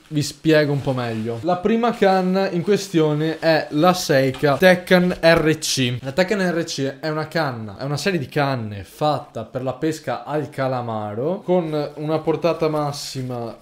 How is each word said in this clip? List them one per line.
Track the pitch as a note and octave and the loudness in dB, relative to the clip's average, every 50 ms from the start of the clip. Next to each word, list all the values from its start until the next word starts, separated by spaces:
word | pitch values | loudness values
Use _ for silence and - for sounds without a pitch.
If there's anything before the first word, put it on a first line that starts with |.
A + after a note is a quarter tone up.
| _ - | _ -6
vi | D#3 D3 C#3+ | -4 -4 -4
spiego | - - - - D#3+ D#3 D3+ D3+ C#3 C#3+ | -4 -6 -4 0 4 4 4 4 2 0
un | C#3+ A#2 | -2 -2
po' | D3 C3 | -2 -2
meglio. | B2+ A#2+ A#2 A2+ A2 A2 A#2 A#2 A2+ A#2 | -2 -2 -4 -4 -4 -4 -4 -6 -4 -2
La | E3 F3+ | -2 -2
prima | F3+ - G#3+ A3+ A3+ A#3 A#3 A3 | 0 0 0 0 2 0 0 0
canna | - G3+ G3 F#3+ F#3+ F#3 F#3 F#3 F#3+ G3 G3 | 4 4 4 4 4 2 2 2 2 0 0
in | - F3 | 0 -2
questione | E3 - G3+ G3 - - - E3 D#3 D3+ D3+ D3 D#3 D#3+ D#3 - | 0 2 2 0 0 0 2 2 2 4 2 2 0 -2 -2 0
è | - E3 D#3+ D3+ - - | 2 2 2 2 2 0
la | - D3+ D#3 F3+ F3 | 0 2 4 4 4
Seika | - - - D#3 C3+ C3+ C3+ B2+ - - C#3+ C#3 C3 | 4 2 2 2 4 4 2 0 0 2 2 2 6
Tekkan | F3+ F#3 F3+ F3+ F3+ - F#3 F3+ F3+ F3+ F3+ - | 6 6 6 6 4 4 4 4 4 4 0 2
R | - E3 E3 E3 D#3 D#3 D#3 D3+ | 4 4 6 6 4 2 0 0
C. | - - - C3+ C3 A#2+ B2 A#2+ B2 | -2 -4 -2 0 0 0 0 -4 -6
La | C3+ - | -6 -2
Tekkan | F3+ F#3 F3+ A3 G3+ F#3 F3+ E3+ | 0 0 0 0 0 0 0 0
R | E3+ D#3+ | -2 -2
C | E3 - - C3+ C3+ C3+ - | -4 -4 -4 -4 -4 -4 -6
è | - D#3+ | -6 -4
una | D3+ D#3 D3+ D3+ | -4 -4 -4 -4
canna, | - E3+ D#3+ C#3 B2 A2+ A2 G#2+ G2 - | -2 -2 -2 -2 -4 -6 -8 -10 -10 -8
è | - | -6
una | C#3+ D3 | -4 -4
serie | C#3 - G3+ F#3+ E3+ | -2 -2 -2 -2 -2
di | C3 | -4
canne | - - D3+ C#3+ C#3 C3+ B2 A2 G#2 G#2 G2+ F#2+ | -4 -2 0 0 0 0 -2 -4 -6 -8 -10 -12
fatta | - - - D3+ D3+ D3 C3 - - - A#2+ A2 | -14 -8 -2 0 0 0 -2 -4 -8 -10 -12 -10
per | - - C3 C3 | -8 -8 -6 -4
la | C3 B2 | -4 -6
pesca | - - D#3+ D#3 D#3 - - A#2+ A2+ - | -2 -2 -4 -4 -4 -6 -6 -6 -6 -6
al | B2+ C#3+ D#3 C#3+ - | -6 -6 -6 -6 -6
calamaro | - - C3+ C3 C3 B2+ A#2 A#2 A2+ A2 G#2+ G#2 G#2 A2 B2+ D#3+ F#3 G3+ | -6 -4 -4 -2 -2 -4 -4 -4 -6 -6 -6 -6 -6 -4 -4 -4 -4 -4
con | - - F3+ F#3 E3 D#3+ D#3 D3+ D3 - - | -2 0 0 0 0 0 -2 -4 -4 -4 -6
una | - D3+ D3 D#3+ D3+ | -8 -4 -2 -2 -2
portata | D#3 E3 E3 C#3+ - E3+ D#3+ - E3 D#3 | 0 0 -2 0 0 0 0 0 0 0
massima, | D3+ D3+ D3 C#3+ C#3 - - - - C3+ B2+ B2+ B2 A#2+ A#2 A2+ G#2+ - | 0 0 -2 -4 -4 -8 -10 -10 -8 -8 -8 -6 -6 -6 -8 -8 -10 -12